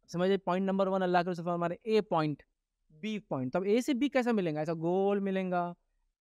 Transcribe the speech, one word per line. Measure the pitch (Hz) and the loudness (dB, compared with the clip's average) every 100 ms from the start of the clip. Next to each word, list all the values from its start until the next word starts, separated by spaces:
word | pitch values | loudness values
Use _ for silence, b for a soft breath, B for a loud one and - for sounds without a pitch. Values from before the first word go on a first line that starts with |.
| - | -10
समझिए, | 170 185 196 | 0 2 2
पॉइंट | - 180 190 | 0 0 0
नंबर | 190 190 | 2 2
वन | 190 | 2
अल्लाह | 180 180 | 2 2
के | 175 | 0
रसूल | 170 170 | -4 -4
फरमा | 175 170 | -2 -2
रहे, | 175 226 220 | -4 0 0
ए | |
पॉइंट, | - 170 156 143 - _ _ _ _ 156 | 2 2 0 -2 -10 _ _ _ _ -12
बी | 208 214 | -8 -8
पॉइंट। | - 143 131 | -6 -4 -2
तब | 180 190 | -2 2
ए | 220 | 2
से | 254 | 2
बी | 247 269 | 0 0
कैसा | 269 240 | 0 2
मिलेगा? | 226 175 151 | 0 0 -2
ऐसा | 156 | -2
गोल | 165 165 185 196 202 | -2 0 2 2 0
मिलेगा, | 196 190 185 180 175 175 _ _ _ _ _ | 0 -2 -2 -2 -4 -8 _ _ _ _ _